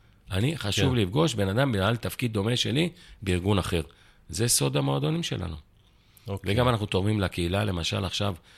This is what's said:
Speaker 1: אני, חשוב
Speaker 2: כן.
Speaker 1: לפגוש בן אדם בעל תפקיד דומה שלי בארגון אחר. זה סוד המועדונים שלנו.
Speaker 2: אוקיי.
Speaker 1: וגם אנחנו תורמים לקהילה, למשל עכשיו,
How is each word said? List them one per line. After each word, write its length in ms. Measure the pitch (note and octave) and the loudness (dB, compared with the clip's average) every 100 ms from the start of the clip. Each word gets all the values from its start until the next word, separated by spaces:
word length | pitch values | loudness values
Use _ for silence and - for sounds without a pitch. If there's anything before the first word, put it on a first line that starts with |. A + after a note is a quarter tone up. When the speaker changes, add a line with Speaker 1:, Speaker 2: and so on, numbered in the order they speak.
| _ - - | _ -20 -6
Speaker 1:
אני, 260 | F#2+ B2 E3+ | 0 0 0
חשוב 360 | G#2 G2 G2 | -2 2 2
Speaker 2:
כן. 60 | B2+ | 2
Speaker 1:
לפגוש 360 | F#2 A2+ D#3+ A#2 | 2 2 2 2
בן 140 | G2 | 0
אדם 220 | G2+ C#3 | 2 2
בעל 240 | G#2 F#2+ A#2 | 2 2 0
תפקיד 380 | - - B2 | -4 -4 -2
דומה 220 | A2 G2+ B2 | 0 0 0
שלי 340 | - A#2+ E3+ - - - | 0 0 0 -4 -20 -8
בארגון 380 | - F2+ F#2 G2+ | -2 0 2 2
אחר. 220 | - F2 D2+ - - _ - | 2 -2 -2 -12 -20 _ -12
זה 180 | F2+ A#2+ | -2 2
סוד 300 | - C#3 C3+ | 2 2 0
המועדונים 460 | C#3 C#3 D3 E3 | 0 0 0 -2
שלנו. 320 | E3 G#2+ F2 D#2+ - _ _ _ _ - - | -4 -6 -6 -8 -14 _ _ _ _ -20 -8
Speaker 2:
אוקיי. 260 | G2 F#2 | -6 0
Speaker 1:
וגם 160 | G#2+ B2 | 2 2
אנחנו 160 | A2+ G#2 | 2 0
תורמים 340 | F#2 G2 G#2+ | 0 2 2
לקהילה, 440 | F2+ - E2+ G2 | 0 0 0 0
למשל 420 | G#2+ F2+ E2 G#2 F#2+ | 0 -2 -2 -2 -4
עכשיו, 300 | - G2+ F2+ - | -2 -4 -6 -12